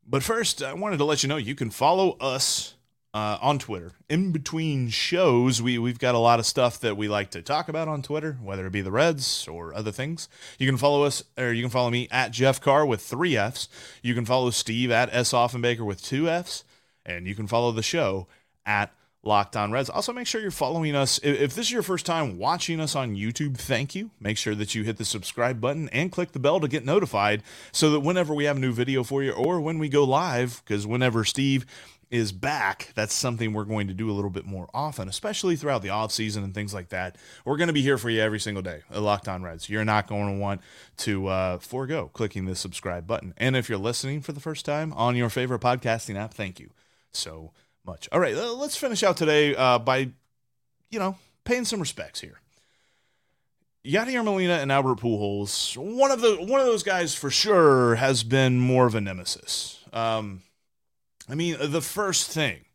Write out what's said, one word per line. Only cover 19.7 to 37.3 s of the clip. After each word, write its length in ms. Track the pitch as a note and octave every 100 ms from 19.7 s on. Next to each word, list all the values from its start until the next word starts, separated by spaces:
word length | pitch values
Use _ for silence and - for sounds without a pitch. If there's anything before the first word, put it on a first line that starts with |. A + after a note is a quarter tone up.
Reds. 180 | A#2+ C3+
Also, 220 | - G#3
make 160 | B3 B3
sure 140 | A3+
you're 100 | G#3
following 440 | - C3+ E3 D#3 C#3+
us. 240 | C3+ -
I-, 40 | D3
if 280 | C3 C3+ F3+
this 120 | A#3
is 40 |
your 100 | A#3+
first 240 | F#3 F3+ -
time 320 | E3 C#3+ F2+
watching 420 | A#2 F3 - E3
us 160 | D3+ C#3+
on 200 | B2 G2+
YouTube, 420 | G#2+ A#2 D3 B2+
thank 380 | - - C#3 F#3+
you. 160 | G#3+ _
Make 180 | G2+ G#2+
sure 160 | - G#2
that 200 | G#2 A2+
you 80 |
hit 140 | G#2+ G#2+
the 80 | G#2+
subscribe 560 | A2 F#2 - A#2+ B2
button 260 | A#2+ D3 D3+
and 220 | B2 F3+
click 220 | F3+ F3
the 60 | C#3
bell 200 | C3+ F3+
to 80 | D3+
get 180 | D3 B2
notified 560 | F#3 F#3 G#2 G#2 G#2 - - -
so 180 | - D#3
that 100 | D3+
whenever 320 | C#3+ F3+ D#3
we 100 | D3+
have 140 | D3 C#3
a 20 |
new 140 | C3
video 300 | A#2 B2 C3+
for 200 | A#2+ C#3
you 80 | C3+
or 300 | - C3+ F3+
when 180 | D3+ E3
we 80 | D3+
go 160 | C#3+
live, 580 | C3+ C3+ F3 B2 B2 A#2+ -
'cause 200 | G#2 G#2
whenever 380 | B2 B2+ A2+
Steve 420 | G#2+ - C#3 C3+ B2+ - - - _
is 200 | A#2+ A2
back, 600 | F#2 C#3 D3+ G2 F#2+ -
that's 200 | - G#2+
something 400 | - C3 A#2 A2+
we're 100 | G#2+
going 240 | G#2 A2 G2+
to 60 |
do 180 | F#2 A2+
a 20 |
little 160 | G2+ G2+
bit 160 | F2+ F2+
more 240 | F#2+ F2
often, 360 | B2 D3+ C#3 F#2+
especially 480 | - G#3 G#3+ F#3+ D#3+
throughout 260 | C#3 B2+
the 80 | F#2+
off 220 | G#2 A2
season 320 | - A2 G#2+
and 100 | G2
things 180 | F#2+ G#2
like 180 | G2+ F2+
that. 280 | F#2 F#2 - -